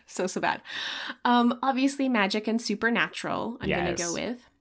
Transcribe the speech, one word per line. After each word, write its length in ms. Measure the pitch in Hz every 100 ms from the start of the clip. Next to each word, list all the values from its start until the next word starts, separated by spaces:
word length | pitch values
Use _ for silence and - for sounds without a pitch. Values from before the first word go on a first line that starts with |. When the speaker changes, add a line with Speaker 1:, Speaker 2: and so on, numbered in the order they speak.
| -
Speaker 1:
So, 180 | - 185
so 160 | -
bad. 200 | 170 - - - - - - -
Um, 360 | 247 240 240 233
obviously, 480 | 269 254 269 277 262
magic 380 | 233 196 214 214
and 120 | 226
supernatural, 1000 | 233 202 226 214 165 - 170 90 220 240
I'm 80 | -
gonna 200 | - -
Speaker 2:
Yes. 80 | - 170
Speaker 1:
go 60 |
with. 360 | - 87 240 - _